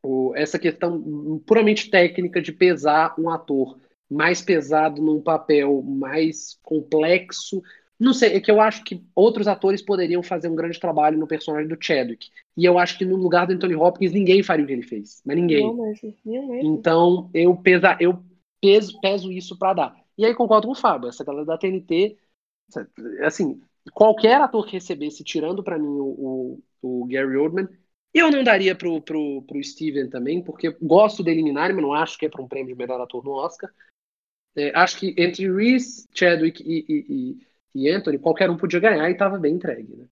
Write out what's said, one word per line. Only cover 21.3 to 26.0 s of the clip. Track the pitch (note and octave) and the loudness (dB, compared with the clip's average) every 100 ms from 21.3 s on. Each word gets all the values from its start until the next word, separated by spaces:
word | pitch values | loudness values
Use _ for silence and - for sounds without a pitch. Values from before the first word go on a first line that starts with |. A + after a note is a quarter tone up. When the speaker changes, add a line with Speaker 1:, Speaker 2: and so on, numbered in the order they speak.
| C#3+ | -8
Speaker 1:
da | D3+ D#3+ | -6 -4
T | F#3+ | -4
N | F#3+ | -4
T, | F3+ E3 G#3 G#3 _ _ _ _ _ - G2+ - A2+ G2+ | -2 0 0 -4 _ _ _ _ _ -16 -16 -16 -14 -4
assim, | D3 - D#3+ - _ _ - | -4 -2 -4 -4 _ _ -20
qualquer | - G#3+ A3 A3 C4 | 2 4 6 4 4
ator | C#4 A#3 G#3 | 4 -2 -6
que | |
recebesse, | F#3+ - D#3 D3 D3+ | -10 -10 -8 -8 -10
tirando | D#3 D#3+ D3+ G3 | -8 -6 -4 -6
pra | G3 E3 | -6 -6
mim | D3 | -4
o, | C#3+ | -4